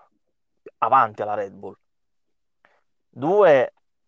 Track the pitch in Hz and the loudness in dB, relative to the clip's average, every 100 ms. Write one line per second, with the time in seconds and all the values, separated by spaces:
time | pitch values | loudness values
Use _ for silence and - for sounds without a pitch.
0 | _ _ _ _ _ _ - - 113 131 | _ _ _ _ _ _ -20 -8 -2 0
1 | 113 104 104 104 98 95 101 - _ _ | 0 -4 -8 -8 -10 -14 -20 -20 _ _
2 | _ _ _ _ _ _ _ _ _ _ | _ _ _ _ _ _ _ _ _ _
3 | _ 120 139 208 185 139 120 - _ _ | _ -10 -2 2 4 4 0 -8 _ _